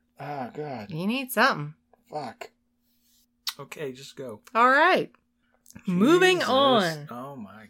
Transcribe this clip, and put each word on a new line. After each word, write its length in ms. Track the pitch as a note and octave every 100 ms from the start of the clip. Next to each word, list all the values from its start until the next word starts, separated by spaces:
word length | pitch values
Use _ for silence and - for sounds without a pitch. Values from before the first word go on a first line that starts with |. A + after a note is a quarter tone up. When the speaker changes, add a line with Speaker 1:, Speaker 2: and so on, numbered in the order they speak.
| _ -
Speaker 1:
Ah, 320 | C#3+ C#3+ A#2+
God. 360 | D3+ D3+ A#2+ G#2
Speaker 2:
You 160 | D#3 G3
need 240 | B3+ B3+
something. 420 | G#3+ B3+ D#3 D3 - _ _ _
Speaker 1:
Fuck. 400 | D3+ B2+ - - _ _ _ _ _ _ _ _ _ - -
Okay, 340 | C#3 - C#3
just 240 | B2+ C3+ -
go. 240 | C3 G#2+ -
Speaker 2:
All 140 | A3 B3+
right. 420 | C#4 E4+ C4+ - _ _ _ _ _ _ - -
Moving 520 | F3+ B3 F4 F#4 F4+
Speaker 1:
Jesus. 100 | C4
Speaker 2:
on. 560 | C4 C#4 A#3 F3 D#3 C#3+
Speaker 1:
Oh, 260 | A#2+ C#3 C3+
my 300 | G2+ G#2+